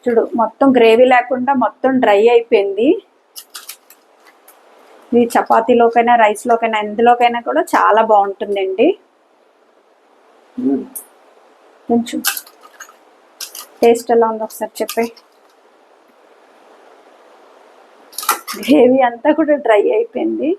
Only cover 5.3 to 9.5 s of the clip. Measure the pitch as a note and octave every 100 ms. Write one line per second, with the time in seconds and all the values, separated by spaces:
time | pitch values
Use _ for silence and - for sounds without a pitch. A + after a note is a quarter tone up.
5.3 | A#3 - A3+ A3+ A#3+ A#3 A#3 A#3 A#3+ G#3+
6.3 | G#3+ B3 A3+ A3+ A3 G#3 G#3 A#3+ A#3+ A#3+
7.3 | A#3 A#3 C#4 F4+ D4+ F#3+ G#3 A3 G#3 G3
8.3 | F#3+ G3+ G3 F#3+ F#3+ C#4 - _ _ _
9.3 | _ _